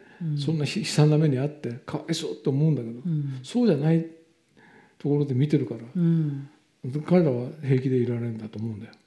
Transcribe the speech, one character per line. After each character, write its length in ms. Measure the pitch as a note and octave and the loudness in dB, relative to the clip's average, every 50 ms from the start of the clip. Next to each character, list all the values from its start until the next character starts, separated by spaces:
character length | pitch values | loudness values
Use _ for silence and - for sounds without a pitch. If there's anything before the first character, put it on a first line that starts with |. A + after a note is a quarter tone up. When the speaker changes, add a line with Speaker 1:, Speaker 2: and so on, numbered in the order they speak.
| - - - - | -18 -20 -14 -8
Speaker 1:
う 120 | F3 D#3 D3 | -6 -4 -4
ん。 40 | |
Speaker 2:
そ 160 | C#3+ C#3 D3 E3 | -2 -2 -2 -2
ん 40 | |
な 60 | D3+ C#3 | -2 -2
ひ-、 160 | - - - | -2 -2 -4
悲 60 | D3+ | -4
惨 240 | - - D3+ D3+ D3+ | 0 4 6 6 6
な 80 | D3+ | 6
目 100 | D3+ D#3+ | 6 4
に 100 | D3+ C3 | 4 2
遭 80 | B2 C#3 | 2 0
っ 40 | D3 | -2
て、 220 | - - - A#2+ A#2+ C3+ - | -4 -6 -10 -10 -10 -10 -12
か 120 | - - | -10 -10
わ 80 | C#3+ - - | -8 -4 -4
い 60 | E3 | -4
そ 140 | - E3 - | -4 -4 -8
う 20 | |
っ 40 | - | -8
て 140 | - - D3+ | -4 -2 -2
思 180 | C3+ C#3+ D3+ | 2 2 4
う 40 | D#3+ | 2
ん 40 | D3 | 2
だ 80 | B2+ A#2 | 0 -2
け 60 | A2+ | -8
ど、 120 | A#2 A#2+ D3 | -10 -8 -4
Speaker 1:
う 40 | F3+ | -4
ん。 300 | D#3+ D3+ C#3+ C#3 C3 B2+ - | -2 -2 -2 -4 -8 -10 -12
Speaker 2:
そ 200 | - - A#3+ B3 | -6 -2 2 4
う 40 | |
じ 60 | G#3+ D#3 | 4 4
ゃ 20 | |
な 180 | C#3 D3 D#3+ E3 | 4 4 4 4
い 120 | E3 E3 - - - _ _ _ _ _ _ _ _ - - - - - _ _ | 2 2 -2 -12 -20 _ _ _ _ _ _ _ _ -20 -20 -20 -20 -20 _ _
と 120 | _ - C#3 | _ -2 0
こ 80 | C#3+ | 0
ろ 80 | D3 C#3+ | 2 0
で 80 | C3+ C3 | 0 2
見 160 | B2 D3 D3 | 0 2 2
て 80 | E3 | 2
る 80 | C3+ B2+ | 0 0
か 100 | - A#2+ | -2 -6
ら、 60 | A2+ A2+ - - | -10 -10 -6 -2
Speaker 1:
う 60 | F#3 | 0
ん。 500 | E3+ E3 E3 E3 D#3 D3 C#3 C3+ C#3 C#3 _ _ _ _ _ _ - C3 C3 D3+ D3+ | 2 2 2 2 0 -2 -4 -6 -10 -14 _ _ _ _ _ _ -10 -6 -6 -6 0
Speaker 2:
彼 160 | - F3+ F3+ | 4 4 4
ら 100 | E3 C#3+ | 4 4
は 180 | B2 A#2+ B2 C#3 - - | 0 -2 -4 -8 -10 -8
平 200 | C#3+ C3 C3+ B2 | -2 0 0 2
気 80 | C3 C3+ | 2 0
で 80 | B2+ | 0
い 80 | B2 A#2 | 0 0
ら 100 | A#2+ A#2+ | 0 -2
れ 60 | A#2 | -4
る 60 | A#2+ A#2 | -4 -6
ん 80 | A2+ | -8
だ 100 | G#2+ A2 | -8 -10
と 120 | G#2+ - G#2+ | -12 -10 -8
思 100 | A2 A#2 | -8 -8
う 20 | |
ん 80 | G#2+ G2+ | -8 -10
だ 80 | A2+ | -12
よ。 60 | - - _ - | -16 -20 _ -4